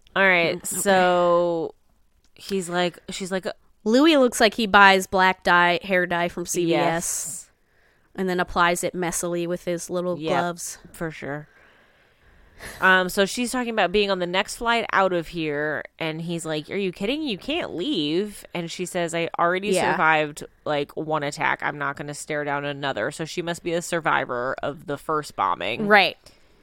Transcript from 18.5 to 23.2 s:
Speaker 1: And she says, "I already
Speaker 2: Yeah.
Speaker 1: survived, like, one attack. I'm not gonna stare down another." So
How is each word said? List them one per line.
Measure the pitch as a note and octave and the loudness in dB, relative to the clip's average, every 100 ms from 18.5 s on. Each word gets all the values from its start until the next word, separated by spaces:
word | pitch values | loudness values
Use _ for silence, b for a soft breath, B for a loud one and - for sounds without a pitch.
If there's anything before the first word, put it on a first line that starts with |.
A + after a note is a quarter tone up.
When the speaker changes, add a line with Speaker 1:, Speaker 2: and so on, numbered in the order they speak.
Speaker 1:
And | F3 E3 | -10 -8
she | - F3 | -8 -8
says, | F3+ E3+ | -4 -4
"I | E3 E3 - | -4 -4 0
already | E3+ F#3 G3+ | 0 0 0
Speaker 2:
Yeah. | F#3 D3 | 0 0
Speaker 1:
survived, | D#3+ D#3+ D#3 D3+ D3 - _ | 2 4 2 0 -6 -16 _
like, | - D3 C#3+ - | -4 -4 -4 -6
one | D#3 D#3 | -4 -4
attack. | C#3+ - C#3 C#3 | -4 -4 -2 -2
I'm | D3 D3 | -4 -4
not | C#3 C#3+ | -6 -6
gonna | D3 | -10
stare | D3 - D3+ | -12 -8 -6
down | D3 C#3+ | -4 -4
another." | C#3+ C#3+ C#3+ B2 A2+ | -4 -6 -4 -2 -4
So | - | -4